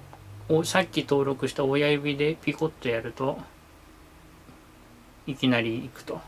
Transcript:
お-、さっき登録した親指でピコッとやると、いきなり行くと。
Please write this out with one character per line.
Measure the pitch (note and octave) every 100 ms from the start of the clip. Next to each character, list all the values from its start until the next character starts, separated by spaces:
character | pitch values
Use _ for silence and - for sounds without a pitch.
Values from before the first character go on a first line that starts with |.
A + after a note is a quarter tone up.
| - - - - -
お-、 | D#3+
さ | E3 F#3+
っ | F3+
き | D#3+
登 | - C#3
録 | C#3 C3 C3
し |
た | -
親 | C3+ C#3+ D3
指 | D3 D3 C#3
で | D3
ピ | E3 -
コ | D3 D#3
ッ |
と | - B2+
や | A#2
る | A#2
と、 | - C3+ F3 - - - - - - - - - - - - - - - - - - -
い | C3
き | C3
な | A#2+
り | A2+ A2+
行 | C3
く | -
と。 | - E3+